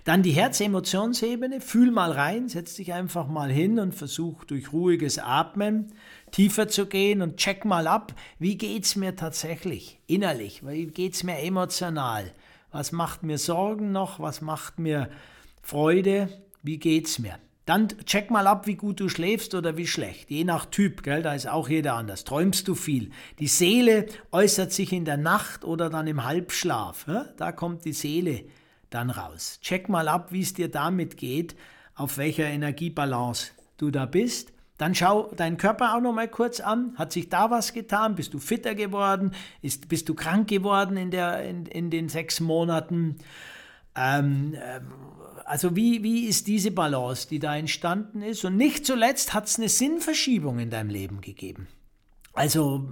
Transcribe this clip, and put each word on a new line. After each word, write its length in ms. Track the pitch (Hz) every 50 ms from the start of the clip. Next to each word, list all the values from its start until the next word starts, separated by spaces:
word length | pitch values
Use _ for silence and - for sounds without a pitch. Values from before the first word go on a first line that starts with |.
| -
Dann 200 | 160 170 190 185
die 100 | 175 135
Herz-Emotionsebene. 1300 | 170 226 262 - - 202 202 196 180 - - 185 190 214 240 240 - 220 233 247 233 262 254 269 262
Fühl 280 | - - - 233 247 247
mal 220 | 233 202 175 165
rein, 380 | 143 139 143 160 202 240 254 226
setz 260 | 170 175 170 - -
dich 160 | - 180 180
einfach 360 | 175 180 185 - - 170 147
mal 220 | 139 156 151 143 135
hin 300 | 131 147 175 202 226 226
und 160 | 196 180 -
versuch 480 | - 147 139 - - 170 165 165 - -
durch 300 | - 143 131 127 - 147
ruhiges 460 | 165 180 180 170 143 151 135 - 131
Atmen 760 | 110 117 131 151 165 - - 202 202 214 214 220 214 - - - - - - - - -
tiefer 360 | - 190 196 202 - 220 214
zu 200 | 214 - 202 196
gehen 340 | 196 202 190 196 202 208 196
und 160 | 180 170 -
check 260 | - - 196 190 190 -
mal 240 | 208 185 170 160
ab, 260 | 160 196 214 - - - - - - - -
wie 180 | 165 196 202
geht's 400 | - 220 202 208 220 190 - -
mir 180 | 202 190 185 185
tatsächlich 840 | - 165 160 156 - - 160 165 - - 180 127 87 - - - _ _
innerlich? 640 | - 170 196 202 175 143 117 104 98 - - -
Wie 200 | 139 147 160 170
geht's 360 | 151 - 180 185 185 180 - 180
mir 160 | 180 170 139
emotional? 960 | 151 180 190 185 180 180 - - 185 170 160 147 135 120 110 107 95 87 - - - - - _ _ _
Was 200 | - 143 135 -
macht 320 | 170 165 165 160 - - 170
mir 140 | 156 151
Sorgen 560 | 143 - 180 165 175 196 208 220 208 214 202 196
noch? 260 | 196 190 185 190 165
Was 220 | 156 151 139 -
macht 380 | 156 156 156 151 - - - -
mir 300 | 160 156 151 143 123 - - - - - - - - - - -
Freude? 680 | - - 147 147 151 160 175 190 185 196 196 202 196 190 - - - _ - _
Wie 160 | - 147 160
geht's 420 | 151 - 165 156 160 156 - - -
mir? 200 | 113 95 90 - - _ _ _ _
Dann 220 | - 175 208 220 202 - - -
check 240 | - - 202 202 -
mal 160 | 233 208 196
ab, 220 | 196 208 202 -
wie 80 | 208 190
gut 240 | - 208 208 190 -
du 100 | 196 175
schläfst 460 | - 165 165 196 226 220 - - 196
oder 200 | 180 165 165 151
wie 120 | 165 170
schlecht. 420 | - - 160 117 92 92 - - -
Je 140 | 143 151 170
nach 220 | 180 165 160 -
Typ, 360 | - - 202 202 175 - -
gell, 220 | - 139 143 160 165
da 100 | 151 143
ist 140 | 135 127
auch 200 | - 147 165 156 127
jeder 260 | 160 160 147 139 120
anders. 280 | 117 113 101 98 - -
Träumst 440 | - 131 151 180 196 180 - -
du 80 | 196 175
viel? 340 | - - 160 139 123 104 - - - - - - -
Die 80 | 151
Seele 580 | 135 - - 175 180 226 247 247 226 220 214 214 - - - - -
äußert 400 | - 180 208 202 - 190 185 185
sich 220 | - - 190 - 185
in 100 | 180 165
der 140 | 156 143
Nacht 480 | 143 151 170 196 214 - - - - -
oder 240 | - 165 165 170 160
dann 160 | 160 156 156
im 200 | 156 151 139 113
Halbschlaf. 840 | 127 160 180 175 - - - - 170 135 113 101 85 - - -
Ja? 180 | 143 175 247 294 - -
Da 140 | - 165 175
kommt 340 | 170 - 175 170 170 165 -
die 80 | 160 143
Seele 500 | - - 147 156 175 180 165 127 98 - - - - _ _ _ _ _ _
dann 180 | - 117 123 123
raus. 480 | - 98 82 73 80 82 - - - -
Check 280 | - - 180 185 185 208
mal 180 | 190 165 160
ab, 240 | 151 160 175 170 -
wie 100 | 180 190
es 120 | 175 - -
dir 160 | - 170 -
damit 480 | - 147 147 170 190 180 156 - -
geht, 380 | - 135 127 131 156 170 165 - - - - - - - - _
auf 240 | - 143 131 - 139
welcher 260 | 143 156 147 160 151
Energiebalance 1080 | 147 147 147 151 147 139 151 170 165 147 151 143 139 127 120 123 123 120 - - - - _ _ _ _
du 120 | - 151 147
da 160 | 143 135 131
bist. 460 | 131 170 185 233 240 - - - - - - _ _ _
Dann 160 | - 151 175 185
schau 400 | - 175 190 208 208 220 - -
deinen 240 | - 170 165 170
Körper 380 | - - 208 220 220 254 226 226
auch 60 | 240
noch 120 | 247 247 226
mal 140 | 220 226
kurz 320 | 226 - - 240 233 233 -
an. 340 | - 208 220 240 254 240 -
Hat 160 | - 160 147 -
sich 160 | 175 165 -
da 200 | 185 180 214 226
was 240 | 240 233 - - -
getan? 400 | 233 - - 196 208 220 220 196
Bist 220 | 165 135 - -
du 40 | 139
fitter 360 | - - 233 240 - 226 208
geworden? 560 | 214 208 196 202 202 202 196 196 185 196 190 - - - - - - -
Ist, 240 | 139 - - -
bist 200 | - 165 156 -
du 60 | - 151
krank 360 | - - 160 180 214 214 220
geworden 480 | 208 190 190 202 196 196 196 190 196
in 120 | 185 185 180
der, 340 | 185 180 175 175 175 - -
in, 220 | 185 175 175 165
in 240 | - - 170 170 170
den 200 | 165 165 165 147
sechs 320 | 135 165 160 165 - -
Monaten? 760 | 165 165 160 165 170 170 165 160 160 - 175 170 165 160 151 - - - - - - - - - - - - - - - _
Ähm, 600 | 131 127 135 143 143 143 143 143 139 143 147 143 135
ähm, 300 | - 127 123 127 127 127 131 - - - - - - - - - -
also 300 | - - - 185 175 170
wie, 280 | 202 226 233 233 220 202
wie 220 | 220 233 233 240
ist 220 | 220 190 - -
diese 240 | 202 214 208 180 214
Balance, 560 | 170 185 160 147 139 127 123 123 131 - - -
die 100 | 156 143
da 160 | 156 147 147
entstanden 680 | 151 156 151 - - - 170 180 208 214 214 - 208
ist? 220 | 202 220 220 208 -
Und 140 | 185 190
nicht 280 | 208 277 294 - - -
zuletzt 480 | 254 262 233 220 262 262 - - - -
hat's 240 | 214 208 - -
eine 120 | 226 226 -
Sinnverschiebung 880 | - - 254 294 330 330 330 320 311 311 - 269 240 180 147 135 120 120
in 120 | 117 117
deinem 180 | 117 113 107 104
Leben 320 | 104 98 98 92 101 98
gegeben. 460 | - 98 98 - 95 92 92 - 90 - - - - _ _ _ _ _ _ - - - -
Also 560 | - 143 143 156 160 147 139 135 139 135 131